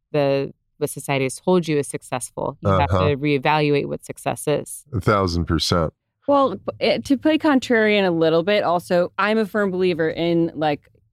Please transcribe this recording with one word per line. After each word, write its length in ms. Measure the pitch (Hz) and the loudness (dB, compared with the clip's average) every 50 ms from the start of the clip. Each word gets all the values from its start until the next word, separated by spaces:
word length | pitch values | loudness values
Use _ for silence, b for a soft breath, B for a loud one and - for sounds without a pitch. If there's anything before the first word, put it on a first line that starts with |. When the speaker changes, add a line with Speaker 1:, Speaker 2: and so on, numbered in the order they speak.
| _ _ | _ _
Speaker 1:
the, 420 | - 151 143 139 139 139 139 - - _ _ _ _ _ | -2 0 0 2 0 0 -2 -6 -10 _ _ _ _ _
what 120 | 147 143 | -8 -8
society 340 | - 147 - - 143 135 135 | -6 -10 -6 -4 -2 -2 -2
has 100 | 131 - - | -2 -4 -4
told 300 | - - 180 185 165 160 | -2 2 2 2 2 0
you 100 | 156 143 | -2 -2
is 100 | 139 - | -2 -4
successful. 720 | - 135 - - - 127 - - - - - - 135 - | -8 -12 -10 -8 -8 -8 -8 -8 -8 -6 -6 -6 -6 -4
You 80 | - - | 0 2
have 220 | 98 92 92 85 | 2 2 2 2
Speaker 2:
Uh-huh. 180 | 90 92 92 147 | 2 2 2 2
Speaker 1:
to 80 | 147 131 | 0 0
reevaluate 680 | 139 151 143 139 127 156 151 156 151 147 147 143 - | 0 0 0 0 0 0 2 2 2 2 2 0 0
what 180 | 143 147 - - | -4 -8 -10 -10
success 440 | - - - - 139 127 - - - | -14 -16 -6 -6 -6 -6 -4 -2 -2
is. 380 | 147 - - - - - - _ - | -2 -2 -4 -8 -14 -18 -16 _ -6
Speaker 2:
A 60 | 104 | -2
thousand 460 | - - 110 101 98 92 85 87 82 | 0 2 2 4 2 2 0 -2 -2
percent. 480 | - 85 78 - - 98 87 80 76 - _ _ _ _ _ _ - | 0 0 -2 0 0 0 0 0 -2 -4 _ _ _ _ _ _ 0
Speaker 3:
Well, 300 | 285 277 269 254 180 - | 2 2 2 2 -2 -4
p-, 40 | - - - - | -8 -10 -8 -2
eh, 160 | - 233 - - | -2 0 0 -2
to 180 | - - 277 240 | 0 -2 -2 0
play 200 | - 311 311 311 | 2 0 0 2
contrarian 680 | - 320 277 262 - - 247 220 220 214 208 208 196 | 2 2 2 2 2 2 2 2 4 4 2 2 2
a 60 | 185 | 2
little 320 | 170 165 160 160 156 165 165 | 2 2 2 4 4 2 2
bit, 200 | 196 208 208 - | 2 0 0 2
also, 480 | 135 170 180 170 - 185 175 175 - - - | 0 0 -2 -2 0 0 0 0 0 -2 -2
I'm 200 | 190 208 220 220 | -2 0 0 0
a 80 | 220 | -2
firm 260 | 185 - 220 208 196 | -2 -2 -2 -2 -2
believer 380 | 180 180 185 185 175 156 165 160 | 0 0 0 0 0 0 -2 -2
in, 420 | - - 165 170 170 170 165 170 - | -2 -2 -2 0 2 2 0 0 -2
like, 340 | 139 156 151 147 139 - _ _ _ _ _ | -2 -2 -2 -2 -2 -6 _ _ _ _ _